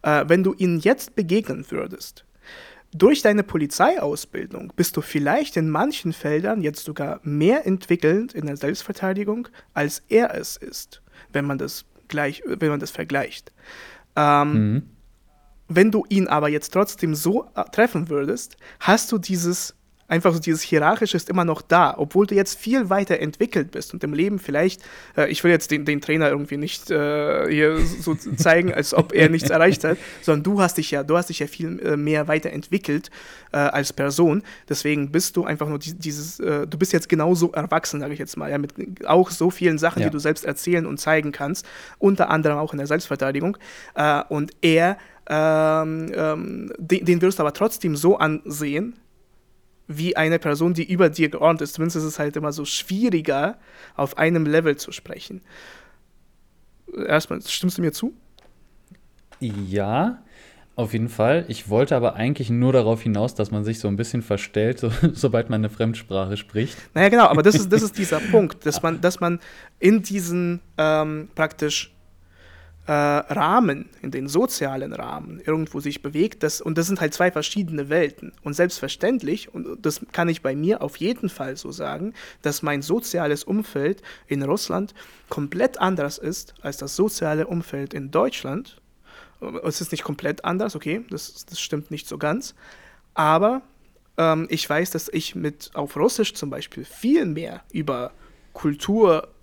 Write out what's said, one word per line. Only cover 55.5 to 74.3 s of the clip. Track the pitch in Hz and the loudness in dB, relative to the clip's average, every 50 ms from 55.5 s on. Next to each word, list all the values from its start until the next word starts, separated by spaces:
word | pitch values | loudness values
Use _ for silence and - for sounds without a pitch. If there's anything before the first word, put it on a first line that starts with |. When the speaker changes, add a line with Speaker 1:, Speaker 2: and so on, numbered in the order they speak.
| - - - - - - - - - _ _ _ _ _ _ _ _ _ _ _ _ _ _ _ _ _ _ - - - - - | -20 -20 -20 -20 -20 -20 -20 -20 -20 _ _ _ _ _ _ _ _ _ _ _ _ _ _ _ _ _ _ -16 -10 -8 -2 2
Speaker 1:
Erstmal, | 151 156 160 - - - | 2 0 2 0 -8 -8
stimmst | - - - - - 180 180 - | -6 -8 -8 -2 -2 -4 -2 0
du | |
mir | 175 160 | -2 -2
zu? | 151 - - 254 - - _ _ _ _ _ - _ _ _ _ _ - _ _ - _ _ _ _ _ _ _ - - | -2 -2 -6 -6 -6 -10 _ _ _ _ _ -20 _ _ _ _ _ -20 _ _ -20 _ _ _ _ _ _ _ -14 -8
Speaker 2:
Ja, | 131 117 101 101 101 92 95 101 95 98 110 135 170 226 247 - - - - - - - - _ - _ _ | -8 -6 -6 -6 -6 -4 -2 -2 0 0 0 0 0 0 -2 -6 -14 -20 -20 -20 -20 -20 -20 _ -20 _ _
auf | - 117 107 - | -6 -4 -2 -2
jeden | 113 113 120 | -2 -2 -4
Fall. | 110 - 107 120 143 170 170 - | 0 0 2 4 4 2 0 -4
Ich | 113 - - 98 | -10 -12 -6 0
wollte | 104 113 135 139 151 | 2 2 2 4 2
aber | 127 120 113 - | 2 2 0 0
eigentlich | 95 110 123 143 - 131 107 | 0 -2 -2 -2 -2 -2 -2
nur | 120 120 123 127 135 | 0 2 2 4 4
darauf | 131 113 110 113 110 | 4 4 4 2 0
hinaus, | - 117 107 101 110 123 - | 0 -2 0 0 0 -2 -2
dass | - 104 98 | -4 -4 -2
man | 110 107 104 | -2 -4 -2
sich | 110 113 110 | -4 -4 -4
so | - 104 | -2 -2
ein | 101 | -2
bisschen | 98 117 - - 123 | -2 -4 -4 -4 -6
verstellt, | 110 - 104 98 - - - 104 107 113 127 - | -2 -2 -4 -4 -4 -4 -2 0 0 0 0 -2
so, | - 113 113 - - | -2 -2 0 2 2
<laughs> | 165 - | 2 2
sobald | - - 131 113 117 113 - | 2 0 2 2 2 0 0
man | 117 107 | -2 0
eine | 107 104 | 0 -2
Fremdsprache | 107 - 113 113 110 110 - - 98 95 95 92 104 101 | -2 0 -2 -2 -2 -4 -8 -4 -2 -2 -2 -2 -4 -8
spricht. | - - - 104 113 143 - - - - _ | -8 -6 -4 -4 -4 -4 -6 -14 -20 -6 _
Speaker 1:
Naja, | 160 185 196 | 4 6 6
genau, | 214 240 226 | 8 8 8
aber | 170 - 151 156 | 8 8 8 6
das | 202 208 | 6 6
ist, | 151 202 185 | 6 2 4
das | 196 226 226 | 2 2 2
ist | 202 - - | 0 -2 -4
Speaker 2:
<laughs> | |
Speaker 1:
dieser | 196 170 - 156 | -2 -2 -2 -2
Punkt, | 127 202 190 226 202 156 - - - | -2 4 4 6 4 4 -4 -4 -6
dass | 151 147 - | -4 -4 -2
man, | - 165 165 - | -2 -2 -2 0
dass | - 175 180 - | 0 -2 0 0
man | 180 170 175 170 - - - - - - _ _ | -2 -2 -2 -4 -6 -14 -20 -20 -20 -20 _ _
in | - 185 214 226 185 | 4 6 6 6 2
diesen, | - 196 202 180 170 175 175 175 175 175 175 - - - - | -2 -6 -6 -4 -2 -2 -2 0 0 -2 -4 -8 -12 -2 0
ähm, | 156 156 156 156 156 156 156 151 156 - - | 2 2 2 2 0 -2 -4 -8 -10 -10 -4
praktisch, | - 156 156 - - 151 151 147 - - - _ _ _ - _ - - _ _ _ - - - - - - - - - - | -2 -2 -2 -2 -4 -4 -4 -4 -4 -6 -8 _ _ _ -20 _ -20 -20 _ _ _ -20 -20 -20 -20 -20 -20 -20 -18 -6 -2
äh, | |
Rahmen, | 151 147 147 147 147 147 - - - - 147 160 190 247 247 180 139 147 - - - - | 0 2 2 2 2 0 0 -2 -2 0 2 4 4 4 4 4 0 -2 -8 -16 -16 -12
in | - 135 | -12 -8
den | 131 131 131 | -8 -6 -8
sozialen | 139 | -2